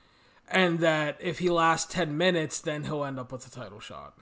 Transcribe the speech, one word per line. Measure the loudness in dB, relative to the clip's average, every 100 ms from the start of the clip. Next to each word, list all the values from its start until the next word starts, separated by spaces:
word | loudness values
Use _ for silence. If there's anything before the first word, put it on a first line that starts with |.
| _ _ _ _ -4
And | 2 2 4
that | 4 4 2 -2
if | -4 0
he | 2
lasts | 4 4 4 0
ten | -2 0 2
minutes, | 2 2 0 -4
then | -4 -6
he'll | -4 -4 -4
end | -6
up | -8
with | -10 -12
a |
title | -14 -14 -14
shot. | -14 -14 -16 -18